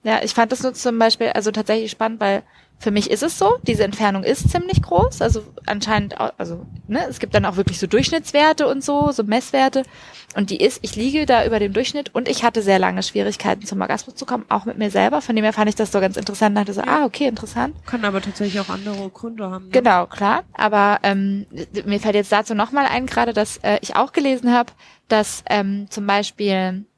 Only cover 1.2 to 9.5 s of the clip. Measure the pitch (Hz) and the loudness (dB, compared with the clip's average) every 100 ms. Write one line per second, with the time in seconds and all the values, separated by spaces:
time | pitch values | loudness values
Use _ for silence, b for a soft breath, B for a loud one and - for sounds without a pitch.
1.2 | 233 - 214 214 208 220 220 - 220 226 | 0 0 -2 -2 0 -2 -2 -4 -4 0
2.2 | 202 196 b b b _ 220 208 208 214 | 0 0 b b b _ 0 0 0 0
3.2 | - - 392 494 - - 202 202 214 196 | -2 2 2 2 0 0 0 2 0 2
4.2 | - 277 - 349 359 - - 339 480 - | 0 0 0 0 0 -2 2 2 2 2
5.2 | 233 226 214 - - 208 208 214 202 - | 0 0 -4 -10 -6 -4 0 0 -2 -4
6.2 | 226 - 170 170 - - - 240 170 - | -6 -4 -10 -10 -12 -18 -6 -4 -4 -6
7.2 | 208 214 196 185 190 180 185 220 262 330 | 0 0 2 0 -2 -2 2 2 2 -2
8.2 | - 294 311 311 294 269 269 285 294 269 | 0 4 4 4 2 0 0 2 2 0
9.2 | 208 226 - | 0 0 0